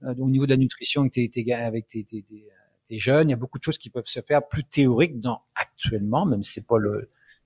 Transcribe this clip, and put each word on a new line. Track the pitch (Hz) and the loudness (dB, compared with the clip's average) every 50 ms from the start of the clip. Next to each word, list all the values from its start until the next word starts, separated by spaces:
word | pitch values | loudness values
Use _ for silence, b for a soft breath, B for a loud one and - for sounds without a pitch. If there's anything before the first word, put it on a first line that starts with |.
euh, | - 135 123 127 | -8 -8 -4 -2
au | 131 131 | 0 2
niveau | 135 135 139 | 2 4 4
de | 135 | 4
la | 139 | 4
nutrition | 135 131 127 - - 120 - - 147 | 4 4 2 0 -2 -4 -2 0 2
avec | 139 127 | 0 0
tes, | - 127 120 110 | 2 0 -2 -2
tes | - 120 113 | -2 -4 -2
ga-, | 120 120 117 117 | -2 -2 -2 -2
avec | 113 110 117 107 | -4 -4 -6 -8
tes, | _ - 110 101 | _ -10 -12 -12
tes, | - 113 107 | -10 -12 -14
tes, | 98 - 107 104 107 104 95 _ _ _ _ _ _ | -14 -14 -20 -20 -20 -20 _ _ _ _ _ _ _
tes | - 117 107 | -12 -8 -4
jeunes. | 107 127 135 151 160 151 | 0 2 4 4 4 2
Il | |
y | 131 | 0
a | |
beaucoup | 117 123 - - - | -2 -4 -8 -10 -8
de | - | -6
choses | - 151 - | -6 -6 -6
qui | - - | -8 -10
peuvent | - 123 113 | -10 -10 -8
se | - - 127 | -8 -10 -8
faire | - - 147 143 143 - | -2 2 2 2 2 0
plus | - 151 143 | -6 -6 -6
théoriques | - - 147 139 131 120 113 170 170 143 117 | -2 2 4 4 4 6 4 2 0 0 -6
dans, | 107 123 113 - _ _ - | -6 -6 -6 -6 _ _ -8
actuellement, | - - _ _ - - - 113 104 101 104 113 151 202 | -8 -8 _ _ -6 -4 -4 -2 -2 -2 0 0 0 0
même | 175 120 101 | 0 0 -2
si | 101 - - | -2 -4 -6
c'est | 107 104 | -6 -2
pas | - 117 110 | 2 2 2
le, | 107 104 104 - 98 - b b b b b b b | 2 2 -2 -4 -6 -10 b b b b b b b